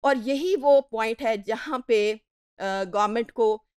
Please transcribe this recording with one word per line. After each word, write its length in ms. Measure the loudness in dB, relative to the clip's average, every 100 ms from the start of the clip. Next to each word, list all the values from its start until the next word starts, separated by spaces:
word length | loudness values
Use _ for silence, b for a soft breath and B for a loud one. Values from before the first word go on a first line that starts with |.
और 120 | 0 0
यही 400 | -2 -2 0 2
वो 240 | 6 4
पॉइंट 420 | 4 -4 -4 -2
है 200 | -2 -4
जहाँ 420 | -4 -8 -6 -8 0
पे, 240 | 2 2
अ, 80 | -4 _ _ _ _
गवर्नमेंट 720 | -6 -4 -4 -2 0 -2 -6
को 360 | 0 0 0 _